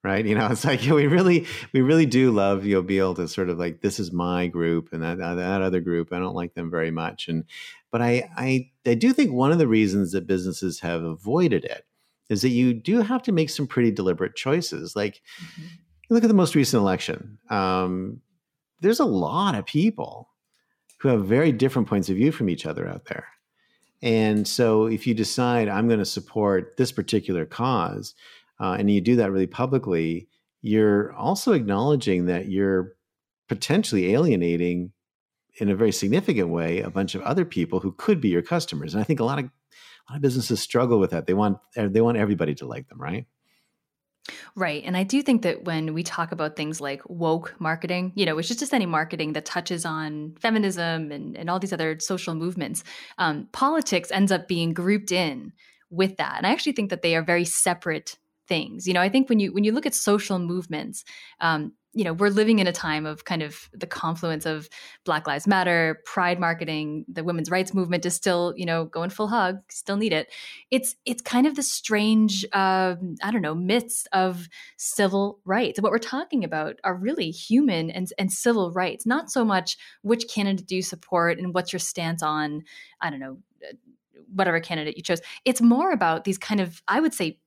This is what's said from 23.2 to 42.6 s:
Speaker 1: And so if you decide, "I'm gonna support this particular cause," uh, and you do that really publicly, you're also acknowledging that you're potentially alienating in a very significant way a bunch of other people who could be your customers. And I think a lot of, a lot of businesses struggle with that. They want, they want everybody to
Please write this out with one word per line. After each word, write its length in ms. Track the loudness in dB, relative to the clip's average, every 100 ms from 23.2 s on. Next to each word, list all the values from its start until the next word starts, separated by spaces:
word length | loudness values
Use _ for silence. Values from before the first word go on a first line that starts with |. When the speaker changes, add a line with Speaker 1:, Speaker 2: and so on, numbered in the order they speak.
| -12 _ _ _ _ _ _ _
Speaker 1:
And 440 | 0 4 4 2 0
so 400 | 2 4 6 4
if 220 | 0 0
you 60 |
decide, 540 | 0 0 0 2 2 2
"I'm 200 | 2 2
gonna 180 | 2 0
support 680 | -4 -6 0 2 2 0 -2
this 140 | -2
particular 540 | 0 0 0 0 -4 -4
cause," 680 | -2 0 0 -2 -4 -10 -16 -20 -20 _ _
uh, 160 | -4 0
and 140 | 4
you 80 | 4
do 160 | 4 4
that 160 | 4
really 160 | 2 0
publicly, 800 | -2 0 0 0 0 0 -2 -8 _ _ _
you're 520 | 0 4 6 4 2
also 400 | -2 -2 0 2
acknowledging 720 | 2 2 0 2 2 2 2 2
that 240 | 0 -2
you're 440 | 0 2 2 0 -10 _ _ _ _ _
potentially 680 | -6 0 0 2 0 2
alienating 760 | 2 4 2 2 0 0 -2 -6 _ _ _ _ _ _ -4
in 140 | 0
a 60 | 2
very 180 | 2
significant 560 | 2 0 0 2 0 0
way 320 | 0 0 -2
a 80 | -4
bunch 260 | -4 -4 -4
of 60 |
other 240 | -2 -2 0
people 340 | -2 -2 -2
who 140 | -4
could 260 | -4 0 2
be 100 | 2
your 120 | 0
customers. 520 | 0 -2 -2 -8 -6
And 80 | -4
I 40 | -2
think 160 | 0
a 20 |
lot 160 | 0 -2
of, 60 | -6
a 640 | _ _ -20 -20 -20 _
lot 40 | -2
of 40 |
businesses 380 | 0 0 0 -2
struggle 400 | 0 0 4 4
with 120 | 4
that. 140 | 0 0
They 60 |
want, 240 | 2 2 0 _ -4
they 260 | 0 2
want 160 | 2 2
everybody 380 | 0 0 -2
to 100 | -4